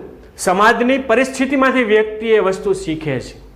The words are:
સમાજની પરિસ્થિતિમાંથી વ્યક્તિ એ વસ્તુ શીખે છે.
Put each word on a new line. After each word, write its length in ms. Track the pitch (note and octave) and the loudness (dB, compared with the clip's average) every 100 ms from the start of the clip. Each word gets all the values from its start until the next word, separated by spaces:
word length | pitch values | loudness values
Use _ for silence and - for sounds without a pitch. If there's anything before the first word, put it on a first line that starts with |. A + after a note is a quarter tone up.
| - - - - | -12 -20 -20 -6
સમાજની 600 | - F#3 G#3+ A3 A#3+ C4+ | -2 2 4 4 2 0
પરિસ્થિતિમાંથી 840 | C4 A3+ C4 - C4 C#4 C4 B3+ | 0 0 0 -2 -2 2 2 2
વ્યક્તિ 440 | A3 G#3+ G#3+ G#3+ A3+ | 2 2 0 -4 0
એ 120 | G#3+ | 2
વસ્તુ 340 | F#3+ F3+ G3+ | 2 -2 -2
શીખે 460 | F#3+ - D#3 D3+ B2+ | -4 -4 -6 -4 -6
છે. 320 | - - - | -6 -16 -20